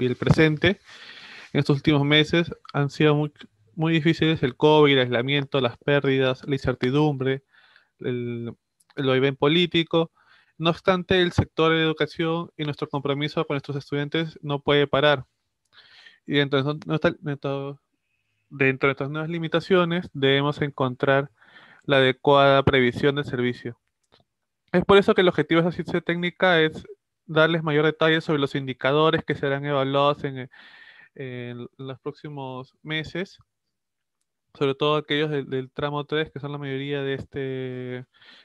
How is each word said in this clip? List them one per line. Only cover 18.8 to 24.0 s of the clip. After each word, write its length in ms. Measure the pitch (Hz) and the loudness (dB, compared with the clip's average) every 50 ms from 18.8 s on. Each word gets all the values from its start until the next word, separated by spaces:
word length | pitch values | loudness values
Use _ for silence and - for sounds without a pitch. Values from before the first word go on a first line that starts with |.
| - 139 | 0 -2
de 40 | 135 | 0
estas 160 | - 139 139 | -2 -6 -6
nuevas 200 | 147 156 156 160 | -6 -8 -8 -6
limitaciones, 800 | 170 170 165 160 - 165 160 - 190 180 175 165 170 180 180 - | -6 -6 -4 -2 -2 -2 0 2 2 2 2 2 -2 -4 -6 -8
debemos 480 | - 143 135 135 135 139 143 147 147 - | -4 0 2 2 2 2 2 0 -2 -2
encontrar 720 | 151 143 - - 135 127 123 - - 139 135 139 139 143 _ _ _ _ - - - - - _ _ | -4 -4 -2 -2 -2 -2 -2 0 0 2 2 2 0 -2 _ _ _ _ -20 -20 -20 -20 -20 _ _
la 140 | - 139 135 | 2 4 4
adecuada 640 | 131 131 131 - - 143 143 139 139 139 139 139 135 | 4 4 2 2 4 4 6 6 6 6 6 4 4
previsión 500 | - 143 131 123 120 120 135 143 143 139 | 4 4 4 4 2 2 0 0 0 0
del 120 | 143 143 | 0 -4
servicio. 520 | - - 123 123 123 120 - - 117 113 - _ _ _ _ | -4 -4 -2 -2 -2 -4 -6 -10 -14 -14 -14 _ _ _ _